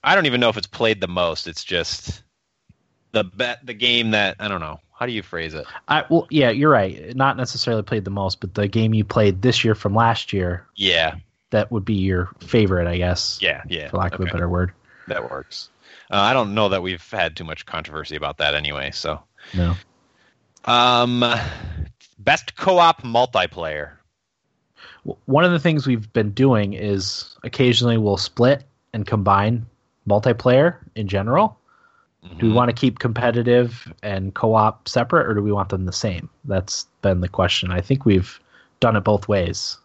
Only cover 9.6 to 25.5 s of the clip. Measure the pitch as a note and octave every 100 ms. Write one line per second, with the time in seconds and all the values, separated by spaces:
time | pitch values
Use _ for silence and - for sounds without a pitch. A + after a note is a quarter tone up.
9.6 | A2+ G#2+ G2+ G#2+ A#2 A2+ - G2+ F2+ F2
10.6 | _ - G2 E2+ D#2 D#2+ - _ _ G#2+
11.6 | G#2+ A#2 F#2+ G#2 F#2+ F#2 F2+ - - A#2
12.6 | G2+ F2+ E2+ F2 F2 F2+ - - F2+ C#2+
13.6 | - E2 D2 F2 F2 E2+ F2+ F2 F2 F2
14.6 | F2+ _ _ _ - - A#1+ C2+ - -
15.6 | - _ _ - _ G2+ G2+ C3 G#2 G#2+
16.6 | G2+ F#2+ F#2 F2 - G#2 E2+ D#2+ D#2+ D#2
17.6 | - E2 D2+ D2+ D2+ D2+ D2 C#2+ D2 D2
18.6 | D2 D2 C#2 - D2+ D2+ _ _ - F#2
19.6 | F2 F2+ _ _ _ _ _ _ _ _
20.6 | - A#2+ B2 A#2+ B2 B2 A#2+ A#2 F2 -
21.6 | - - - _ _ _ G#2 D#3+ - -
22.6 | F#3+ F3+ E3 - B2 A#2 B2 G#2+ F2 F2+
23.6 | E2 D2+ D2 _ _ _ _ _ _ _
24.6 | _ _ - - - - - C#3 F3+